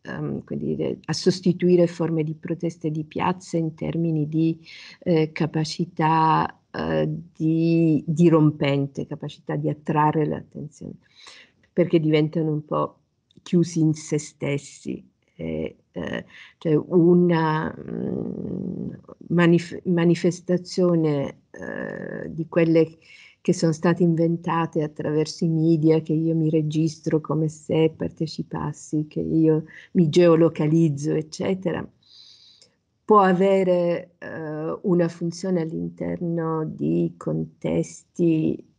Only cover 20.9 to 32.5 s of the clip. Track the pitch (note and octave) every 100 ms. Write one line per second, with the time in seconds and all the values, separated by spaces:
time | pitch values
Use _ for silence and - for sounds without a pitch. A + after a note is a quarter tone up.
20.9 | E3+ D#3 C#3+ C#3 - _ - A#1+ G1+ G#1
21.9 | G1+ G1+ - - D#3 D#3+ F3+ E3 D#3+ D#3+
22.9 | - _ - - _ - E3+ E3 D#3+ F3
23.9 | E3+ F3 D#3+ E3+ E3+ E3+ E3 D#3+ E3+ D3+
24.9 | D#3 D3+ D3+ D#3 - E3+ D#3+ D#3+ E3 D#3+
25.9 | D#3+ D#3+ D#3 D#3+ E3 D#3 D#3+ D3+ D3+ D#3+
26.9 | - D#3+ D#3 - D3+ D#3+ D3+ - D#3 D#3+
27.9 | D#3+ E3+ - D#3 - D#3+ E3 D3+ D3+ -
28.9 | D3+ D3+ E3+ D#3+ D#3+ D#3+ D#3 D#3 - -
29.9 | F#3 D#3+ F3+ F3 D#3+ E3 D#3 D#3 E3 E3
30.9 | C#3 D3+ D#3 D#3 - F#3 F#3 F3+ - -
31.9 | _ _ - - - -